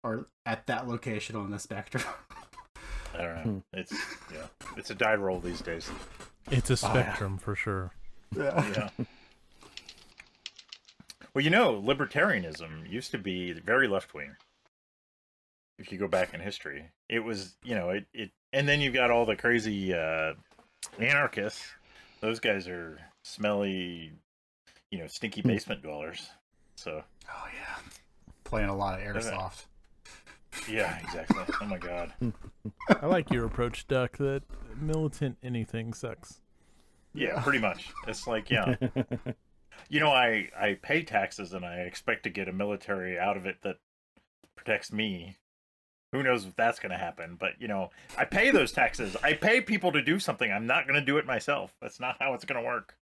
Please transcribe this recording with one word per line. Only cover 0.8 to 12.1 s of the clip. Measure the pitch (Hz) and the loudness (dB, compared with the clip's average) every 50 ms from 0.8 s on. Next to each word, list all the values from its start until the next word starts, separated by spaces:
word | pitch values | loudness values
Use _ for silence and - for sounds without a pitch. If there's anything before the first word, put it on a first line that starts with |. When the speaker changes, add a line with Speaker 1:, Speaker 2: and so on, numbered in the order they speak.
| 131 120 | -2 -4
Speaker 1:
location | 117 120 - 123 110 107 - - 110 | -4 -4 -2 -2 -4 -4 -4 -4 -6
on | 110 101 98 | -6 -4 -4
the | 101 101 | -6 -8
spectrum?" | - - 107 101 104 - - 127 - - - - - _ - - - - - - | -6 -6 -8 -8 -8 -4 -4 -2 -2 -2 -6 -10 -14 _ -18 -18 -18 -18 -20 -20
<laughs> | - _ _ - - - - - - - - | -20 _ _ -16 -10 -8 -8 -8 -8 -8 -6
Speaker 2:
I | 85 | -6
don't | 87 85 82 | -6 -6 -6
know. | 82 | -4
Speaker 3:
Hmm. | - 113 101 95 - _ - | -4 -4 -4 -4 -6 _ -8
Speaker 2:
It's, | 92 92 - 107 - - - - - - - | -8 -8 -6 -6 -6 -6 -8 -10 -14 -14 -14
yeah, | 82 78 76 - - _ - - - | -14 -12 -12 -14 -16 _ -14 -12 -12
it's | 101 98 - | -10 -8 -8
a | 107 | 0
die | 95 120 110 110 | 2 6 6 6
roll | 104 98 95 92 90 | 6 4 2 0 0
these | 85 87 85 82 | -2 -4 -4 -4
days. | - 87 85 85 - - - - - - - - - - - _ - - | -4 -4 -6 -6 -6 -8 -10 -10 -12 -14 -16 -16 -18 -18 -20 _ -4 2
Speaker 4:
It's | 139 123 - - | 2 2 4 4
a | 127 | 2
Speaker 1:
Oh, | - - 104 113 | 4 4 4 4
yeah. | 127 | 4
Speaker 4:
spectrum | 120 110 92 - 104 95 95 92 | 4 4 0 -2 -2 -2 -2 -4
for | - - 101 | -4 -4 -4
sure. | - - 110 98 95 92 90 - - - - - - - - - | -2 -2 -2 -2 -2 -2 -6 -8 -10 -12 -12 -12 -14 -12 -8 -4
Speaker 1:
Yeah. | - 139 139 - 170 139 104 | -2 0 2 2 2 0 2
Speaker 2:
Yeah. | 98 107 104 101 - - 120 - - - - - - _ _ _ _ - - - - - - - - - - - - - - _ _ _ _ - _ - - _ - - _ - - _ - _ - _ - - _ | 0 -2 -2 -4 -4 -6 -6 -6 -8 -20 -20 -20 -20 _ _ _ _ -20 -20 -18 -18 -18 -18 -18 -20 -20 -20 -20 -20 -20 -20 _ _ _ _ -16 _ -16 -20 _ -20 -20 _ -20 -20 _ -20 _ -20 _ -20 -2 _
Well, | 139 143 | 4 6
you | 151 | 8
know, | 175 220 247 170 117 101 | 8 8 8 8 6 4
libertarianism | 98 120 139 135 147 - | 4 2 4 2 2 0